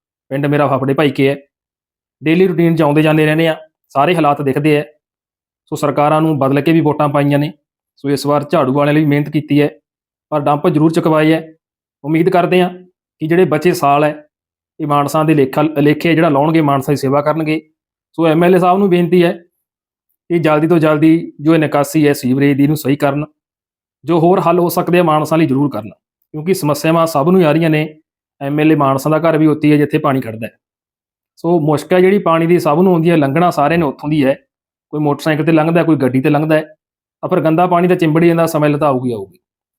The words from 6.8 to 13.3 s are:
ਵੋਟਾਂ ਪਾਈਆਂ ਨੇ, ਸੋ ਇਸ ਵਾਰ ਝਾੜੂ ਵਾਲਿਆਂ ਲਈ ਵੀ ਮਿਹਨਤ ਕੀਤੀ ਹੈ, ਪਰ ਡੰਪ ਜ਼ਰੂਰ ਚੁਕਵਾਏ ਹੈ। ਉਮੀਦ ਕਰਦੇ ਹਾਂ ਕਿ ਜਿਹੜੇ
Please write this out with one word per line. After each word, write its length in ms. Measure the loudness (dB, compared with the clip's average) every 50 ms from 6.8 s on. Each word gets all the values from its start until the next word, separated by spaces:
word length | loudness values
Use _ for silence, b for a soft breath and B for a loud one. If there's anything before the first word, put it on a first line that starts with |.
ਵੋਟਾਂ 280 | 2 0 0 0 -2 -2
ਪਾਈਆਂ 300 | 0 0 0 0 0 0
ਨੇ, 140 | -2 -4 -8 _ _ _ _ _ _ _ _
ਸੋ 140 | _ -6 -4
ਇਸ 160 | -4 -2 -2
ਵਾਰ 180 | -2 -2 -2 -2 -2
ਝਾੜੂ 220 | 0 0 0 0 0
ਵਾਲਿਆਂ 220 | 0 0 0 0
ਲਈ 60 | 0
ਵੀ 60 | 0
ਮਿਹਨਤ 220 | 0 0 -2 -2 -4
ਕੀਤੀ 340 | -4 -6 -4 0 0 0 0
ਹੈ, 80 | 0 -4 -8 _ _ _ _ _ _ _ _ _ -6
ਪਰ 120 | -6 -4
ਡੰਪ 280 | -2 -2 -2 0 0 -2
ਜ਼ਰੂਰ 220 | 0 2 0 2
ਚੁਕਵਾਏ 420 | 0 0 0 0 0 2 2 2 0
ਹੈ। 140 | 0 -4 -10 -20 _ _ _ _ _ _ _ _ _ -8
ਉਮੀਦ 240 | -4 -2 0 0 0
ਕਰਦੇ 340 | 0 0 0 2 0 0 0
ਹਾਂ 80 | -2 -4 -10 -20 _ _ _ _ _ _ -10
ਕਿ 60 | -6
ਜਿਹੜੇ 180 | -2